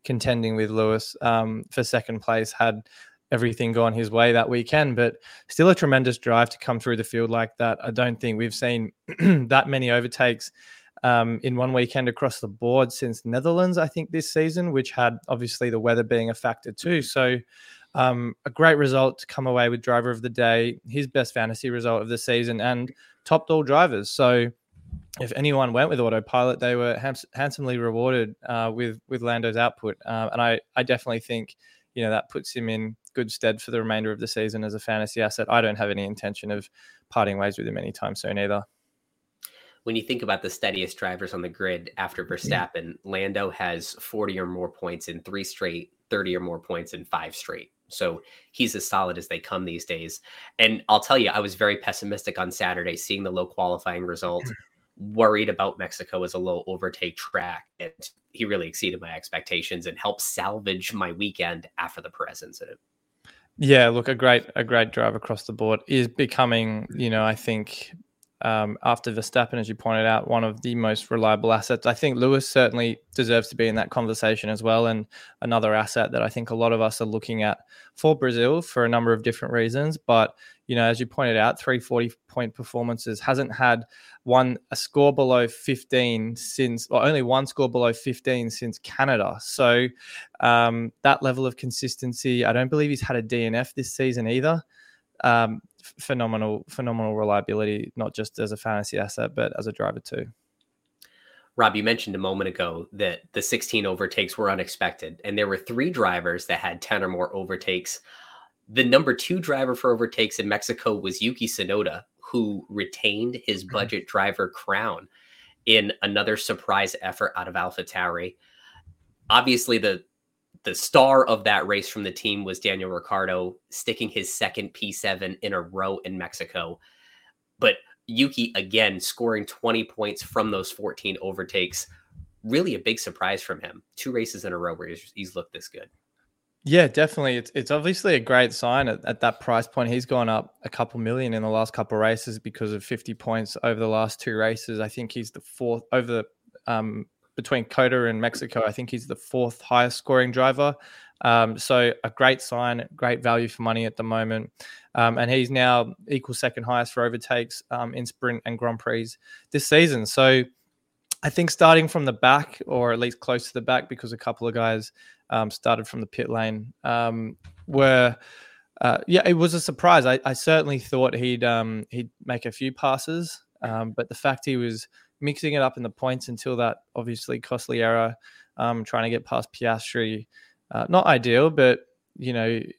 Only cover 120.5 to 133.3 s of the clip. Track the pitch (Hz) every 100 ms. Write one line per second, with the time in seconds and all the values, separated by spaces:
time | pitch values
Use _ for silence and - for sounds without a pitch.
120.5 | _ - - - 139 135 135 - 107 104
121.5 | 98 92 101 - 110 98 - 107 101 95
122.5 | 92 104 95 92 87 - 98 95 90 90
123.5 | - _ - - 110 110 107 92 - 98
124.5 | - 101 - 104 - 101 92 95 92 104
125.5 | 92 85 95 95 98 95 92 87 - -
126.5 | 90 82 85 _ _ _ _ _ _ _
127.5 | - 117 - _ _ - 113 135 131 117
128.5 | 98 95 110 104 95 - - 117 107 104
129.5 | - 117 113 110 - 104 104 - 113 107
130.5 | 95 92 - 101 - 101 92 95 95 92
131.5 | 98 90 - - - _ - - _ 110
132.5 | 139 180 135 107 113 - - 92